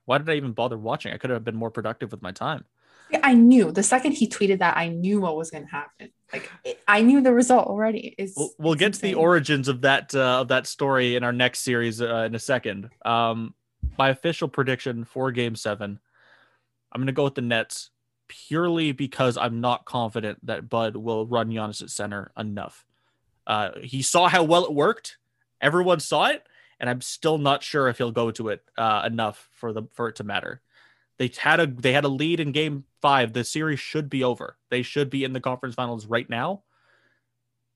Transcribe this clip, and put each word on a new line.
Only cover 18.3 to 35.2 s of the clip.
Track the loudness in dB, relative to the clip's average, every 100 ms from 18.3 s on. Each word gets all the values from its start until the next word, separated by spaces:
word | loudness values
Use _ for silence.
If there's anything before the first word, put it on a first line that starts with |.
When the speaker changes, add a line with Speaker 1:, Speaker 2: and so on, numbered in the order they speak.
| -20 -6 -2 0 0 0
Speaker 1:
because | -2 -4 0 0 2
I'm | -2 0
not | 0 -2
confident | -2 -4 -2 -4 -6 -8 -8
that | -10 -4
Bud | -2 -2 -4
will | -4 -4 -2
run | -2 -2
Giannis | -4 -6 -10
at | -12
center | -8 -8 -8 -10 -10
enough. | -8 -8 -10 -14 _ _ _ _ _ _
Uh, | -4 -2 -2 -6
he | -10 -6
saw | 0 4 6
how | 4
well | 4 4
it | 2
worked. | 2 0 0 -8 -20 _ _ _ _
Everyone | 0 2 2 2
saw | 0 0 0
it, | 0 -8 _ _ -8
and | -4
I'm | -4
still | -6 -4 0 2
not | 2 0
sure | -2 0 0
if | 0
he'll | -2
go | 0 -2
to | -2 -6
it, | -8 _ -2
uh, | 0 0
enough | 0 -2 -4 -6 _
for | _ -8
the, | -8 -8
for | -8 -8
it | -8
to |
matter. | -6 -6 -6 -12 _ _ _ _ _ -4
They | -4 0
had | 2 4
a, | 2
they | 0 2
had | 2
a | 2
lead | 0 -2 -2
in | -2
Game | -2 -2 -4 -10 _
five. | 2 4 2
The | 0
series | -4 -2 -2 -4
should | -4 -6 -4
be | -2
over. | -2 -2 -8 -16 _
They | -4
should | -4 -2 -2
be | -2